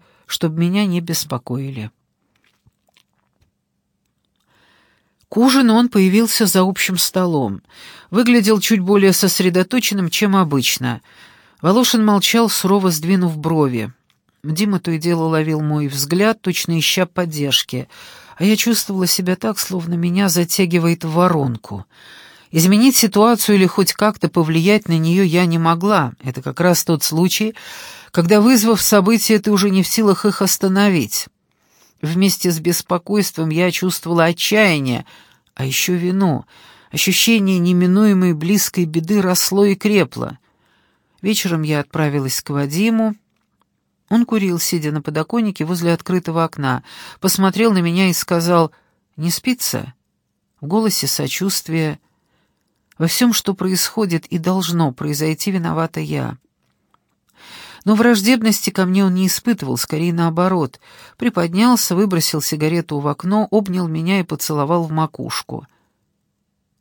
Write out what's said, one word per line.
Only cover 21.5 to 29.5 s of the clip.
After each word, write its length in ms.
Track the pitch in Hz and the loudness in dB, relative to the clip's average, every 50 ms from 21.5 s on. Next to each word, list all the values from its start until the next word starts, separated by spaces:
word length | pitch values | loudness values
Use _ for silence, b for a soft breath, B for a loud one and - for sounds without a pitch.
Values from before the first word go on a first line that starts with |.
| 117 110 _ - 104 95 - _ B B B B B B B B B B B B | -4 -6 _ -12 -14 -14 -14 _ B B B B B B B B B B B B
Изменить 460 | - 165 165 185 202 214 247 269 247 | -2 2 2 4 4 6 6 4 4
ситуацию 600 | - - 196 - 202 214 233 240 214 - - 208 | 4 2 2 4 4 4 4 4 2 2 2 4
или 120 | 196 185 180 | 4 4 2
хоть 260 | - - 185 - - | 2 0 -2 -2 0
как-то 340 | - 208 214 208 - - 160 | 0 -2 -2 0 0 -4 -2
повлиять 600 | - 175 160 156 160 165 165 196 214 214 214 - | 0 0 0 2 0 0 2 2 2 2 2 0
на 100 | 165 160 | -2 0
нее 260 | 160 165 175 190 196 | 2 2 2 2 2
я 220 | 170 160 175 180 | 2 2 2 2
не 140 | 170 165 165 | 2 2 2
могла. 540 | 165 165 170 165 185 208 214 180 143 120 - _ - | 2 2 0 2 0 0 2 2 0 -2 -6 _ -10
Это 180 | 131 120 135 | -10 -10 -8
как 180 | - - 131 - | -8 -10 -4 0
раз 240 | 170 180 175 - - | 2 2 2 2 2
тот 200 | - 165 147 - | 0 -2 0 0
случай, 500 | - 156 160 180 185 - - 214 220 226 B B B B B B B B B B B | -2 0 2 0 2 0 0 -4 -4 -6 B B B B B B B B B B B
когда, 320 | B 180 170 170 214 208 | B 0 2 4 4 6
вызвав 400 | 208 247 262 220 208 226 226 185 | 6 6 4 4 4 2 2 2
события, 580 | - - 220 202 185 208 233 208 - - 220 208 | 2 2 4 4 4 4 2 2 2 2 0 2
ты 120 | - 214 | 2 2